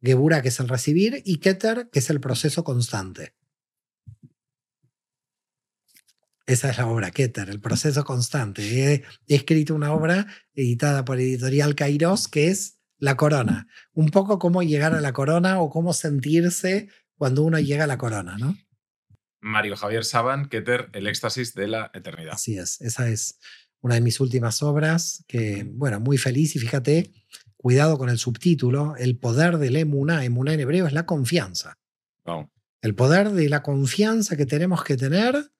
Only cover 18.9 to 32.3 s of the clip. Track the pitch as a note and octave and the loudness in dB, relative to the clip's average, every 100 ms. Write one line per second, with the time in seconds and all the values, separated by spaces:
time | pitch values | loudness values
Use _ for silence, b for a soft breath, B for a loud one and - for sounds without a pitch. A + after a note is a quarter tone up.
18.9 | _ _ _ _ _ G#2 G#2+ G#2 G2 G#2 | _ _ _ _ _ -4 -2 -2 -4 -4
19.9 | A2+ G#2+ A#2+ A#2+ C3+ C#3 A2+ G2 B2 - | -4 -2 -2 0 -2 -4 -6 -2 -4 -4
20.9 | G#2 G2 G#2 A#2 B2+ A#2+ - G2+ A2 A2 | -8 -6 -4 -6 -6 -8 -6 -6 -4 -8
21.9 | F#2+ F2+ E2 D#2+ D#2+ - G2+ F2+ - A#2 | -14 -16 -14 -12 -10 -8 -6 -8 -8 -8
22.9 | A#2 A#2+ G#2+ - - B B B _ B2 | -4 -2 -2 -6 -10 B B B _ -2
23.9 | A#2 A#2+ A#2 C3 B2+ A#2 A2 D3 D3 D#3 | 2 2 2 0 0 -2 -2 0 0 2
24.9 | E3 - - _ B2 A2 G#2 - A#2+ C#3 | 0 -2 -8 _ -4 -4 -4 -8 -4 -4
25.9 | G#2 A#2+ C#3+ C3+ B2+ D#3 D3+ A2+ C#3 B2 | -2 0 2 2 0 0 0 -2 -2 2
26.9 | D#3 - B B B B _ B2+ B2+ D3+ | 2 2 B B B B _ 2 4 4
27.9 | D3+ B2+ A#2+ - A2+ F3+ D#3+ B2 C3+ D3 | 2 0 -2 -2 0 2 4 2 2 0
28.9 | D3+ B2+ B2 B2 A#2+ E3+ E3+ C#3 C#3 D#3+ | -2 -2 0 0 2 2 2 0 0 0
29.9 | C#3+ C#3 E3 B2+ A#2+ C3+ D#3 C3 E3+ F3 | 0 0 0 0 -2 0 0 0 0 0
30.9 | C#3 E3+ D#3+ B2 E3+ G2+ F2 - - _ | 0 -2 -2 0 0 -2 -8 -12 -16 _
31.9 | _ _ _ - | _ _ _ -10